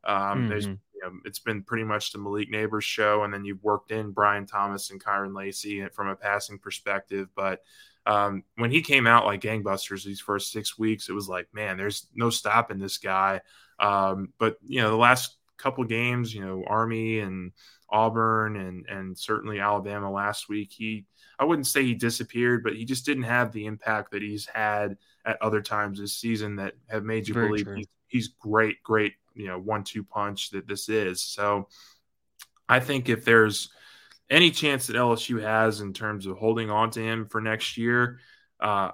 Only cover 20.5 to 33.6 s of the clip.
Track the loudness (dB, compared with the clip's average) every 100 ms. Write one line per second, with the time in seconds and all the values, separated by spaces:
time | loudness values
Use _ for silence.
20.5 | -6 -6 -8 -8 -8 -10 _ -10 0 2
21.5 | 2 2 2 2 2 0 -2 -4 0 2
22.5 | 4 0 -4 -4 -4 -2 -2 2 2 2
23.5 | -2 -8 -6 -2 -2 -4 -6 -6 -8 -8
24.5 | -2 0 0 -2 -6 _ _ -6 -2 0
25.5 | 0 0 -2 -2 -4 -8 -6 -4 -2 -4
26.5 | -6 -8 -10 -8 -6 -2 -4 -2 0 2
27.5 | 0 -2 -6 -12 _ _ -4 -4 _ 2
28.5 | 4 4 0 2 2 2 -2 _ -12 -8
29.5 | -6 -4 -4 -4 -8 -6 -2 -2 -4 -6
30.5 | -8 -8 -8 0 0 0 -2 -6 -2 0
31.5 | 0 -4 -14 -20 _ _ _ _ -20 -20
32.5 | _ 2 4 4 -2 0 2 6 8 8
33.5 | 2